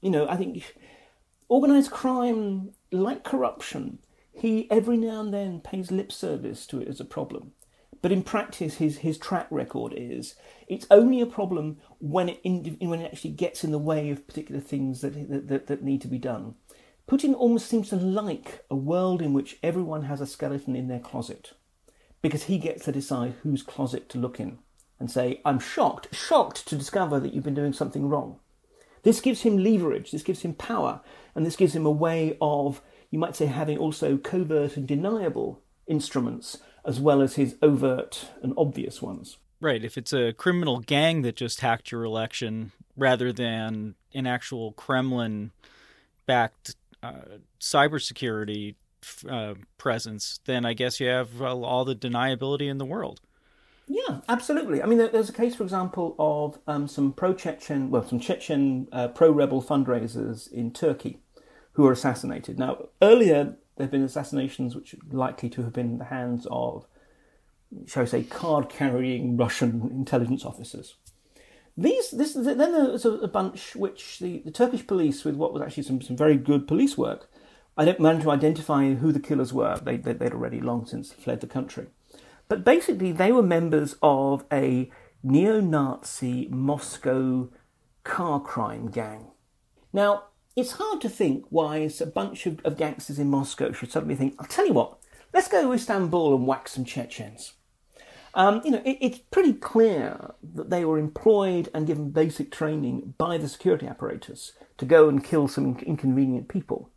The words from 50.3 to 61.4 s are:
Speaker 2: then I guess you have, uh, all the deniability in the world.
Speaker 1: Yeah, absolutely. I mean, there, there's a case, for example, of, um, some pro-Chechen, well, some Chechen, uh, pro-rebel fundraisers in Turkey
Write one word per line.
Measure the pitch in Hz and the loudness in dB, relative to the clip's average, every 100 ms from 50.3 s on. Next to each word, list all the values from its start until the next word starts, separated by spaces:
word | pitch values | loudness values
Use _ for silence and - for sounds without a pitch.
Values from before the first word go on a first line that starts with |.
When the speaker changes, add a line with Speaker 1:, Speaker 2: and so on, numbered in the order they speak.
| - | -10
Speaker 2:
then | - 127 | -4 -2
I | 120 | 0
guess | 113 123 123 | 0 -2 0
you | 127 | 0
have, | 127 120 117 | 0 -2 -6
uh, | 131 127 | -6 -4
all | 120 127 | -2 0
the | 127 120 | 0 -2
deniability | 127 120 131 127 135 143 143 | -2 0 0 0 -2 -2 -2
in | 139 | -4
the | |
world. | 135 165 135 - _ _ _ _ _ _ - | -6 -6 -8 -12 _ _ _ _ _ _ -6
Speaker 1:
Yeah, | 311 523 139 - | -4 -4 -6 -2
absolutely. | 240 - 302 285 143 | -2 0 -2 0 -2
I | - | 4
mean, | 233 | 4
there, | 226 | 6
there's | 226 214 | 4 0
a | |
case, | - 240 240 | 0 -2 0
for | |
example, | 196 190 180 - 170 - | -4 -2 -4 -2 -4 0
of, | 151 151 147 147 - | 0 2 -2 -6 -6
um, | 147 143 | -4 -4
some | - 139 | 0 0
pro-Chechen, | 139 185 185 170 151 - 147 131 | 2 0 0 -4 -8 -6 -4 0
well, | 127 113 | 0 0
some | 123 | -4
Chechen, | - 180 - 147 139 131 131 | -2 -6 -2 2 2 0 -4
uh, | 127 123 | -4 -4
pro-rebel | - 165 147 139 131 | 6 6 8 4 2
fundraisers | 123 143 127 120 113 117 110 113 - | 0 0 2 0 -2 -4 -6 -6 -10
in | 120 117 | -6 -6
Turkey | - 165 - - - _ - | -2 -2 -2 -6 -12 _ -20